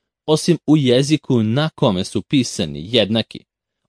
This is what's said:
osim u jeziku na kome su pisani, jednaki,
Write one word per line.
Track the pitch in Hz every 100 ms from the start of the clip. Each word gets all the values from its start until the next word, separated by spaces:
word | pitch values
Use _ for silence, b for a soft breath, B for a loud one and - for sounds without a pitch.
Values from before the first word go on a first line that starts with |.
| _ _ -
osim | 156 - 160 -
u | 156
jeziku | 131 123 143 156 - 123
na | 110 123 156
kome | - 135 92
su | 92 107
pisani, | - 143 117 - 82 71 87
jednaki, | 117 98 113 - - _ _ _ _